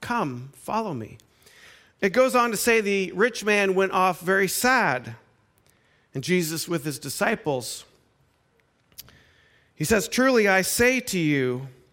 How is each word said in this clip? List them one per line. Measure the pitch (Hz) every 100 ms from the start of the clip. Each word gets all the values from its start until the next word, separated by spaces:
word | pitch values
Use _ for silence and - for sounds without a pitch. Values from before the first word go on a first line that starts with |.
Come, | - 240 160 123 131
follow | - - 214 220
me. | 135 110 - _ _ _ - - - _ -
It | 202
goes | 208 262 247
on | 240
to | 208
say | - 226
the | 202 196 185
rich | 180 240 - 202
man | 208 196
went | 185 190
off | 190 185 175
very | 170 190 196
sad, | - 247 262 190 127 120 117 _ _ _ _ _ _ _ _ _
and | 139
Jesus | 131 180 160 160 -
with | 170
his | 143 131
disciples. | 143 - 202 220 - 131 120 - - _ _ _ _ _ _ _ _ _ _ - - _ _ _ _ _ _
He | - 156
says, | 214 -
"Truly | - 262 247 202
I | 190
say | 185 - 247 254
to | 254 185
you | 156 143 127 123 135 - _